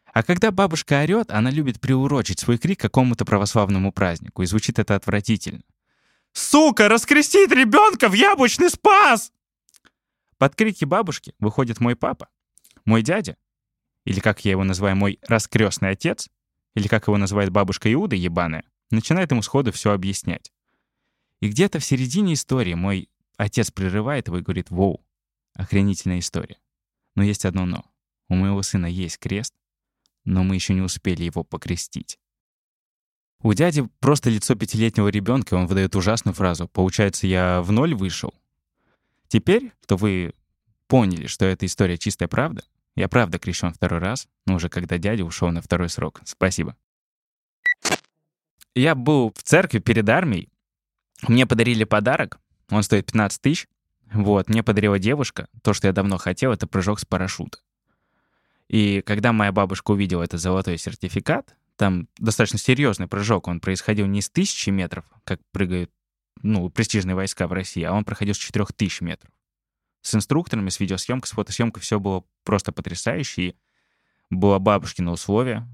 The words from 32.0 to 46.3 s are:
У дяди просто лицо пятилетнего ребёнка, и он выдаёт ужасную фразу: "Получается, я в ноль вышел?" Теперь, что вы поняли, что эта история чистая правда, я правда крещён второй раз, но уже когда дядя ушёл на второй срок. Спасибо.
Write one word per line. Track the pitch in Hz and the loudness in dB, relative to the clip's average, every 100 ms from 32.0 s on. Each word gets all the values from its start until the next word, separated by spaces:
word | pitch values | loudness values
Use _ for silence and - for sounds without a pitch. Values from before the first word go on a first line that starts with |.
| - - _ _ _ _ _ _ _ _ _ _ _ _ | -14 -20 _ _ _ _ _ _ _ _ _ _ _ _
У | 113 | 0
дяди | 101 175 147 123 _ | 4 2 2 -4 _
просто | 131 147 123 | 2 2 2
лицо | 107 - | 0 0
пятилетнего | 113 107 107 113 - 104 | -2 0 0 2 2 2
ребёнка, | 104 95 131 - | 0 0 -2 0
и | 90 | 0
он | 90 | 2
выдаёт | 95 95 101 | 2 2 2
ужасную | 92 113 104 | 0 0 -2
фразу: | - 92 82 87 | 0 0 0 -4
"Получается, | - 92 - 101 - 95 | 0 0 2 0 0 0
я | 92 90 90 | 2 2 0
в | 87 | 2
ноль | 107 165 | 2 2
вышел?" | 120 92 - - - _ _ _ _ _ _ _ _ _ | -2 -4 -6 -10 -12 _ _ _ _ _ _ _ _ _
Теперь, | - - 214 262 _ | 0 2 0 0 _
что | - 92 | -2 0
вы | 104 92 85 - _ _ _ _ _ | 0 -2 -4 -10 _ _ _ _ _
поняли, | 131 101 85 - | 2 4 0 -6
что | - 95 | -2 0
эта | 92 92 | 0 -6
история | - 95 87 | 0 0 0
чистая | 104 - 87 | -6 -6 -4
правда, | - 151 - - _ _ | -2 -4 -6 -18 _ _
я | - 95 | -4 0
правда | 123 101 87 | 0 0 -2
крещён | - 87 90 | -6 -4 -6
второй | - 90 85 | -2 -4 -2
раз, | 92 127 - _ - | -4 -6 -10 _ -2
но | |
уже | 92 85 | -2 -2
когда | - 90 90 | -6 -4 -4
дядя | 98 110 | -2 -2
ушёл | 85 - 90 | -4 -2 -2
на | 85 | -2
второй | - 87 85 | -2 -2 -2
срок. | - 80 - | -4 -8 -8
Спасибо. | - | -20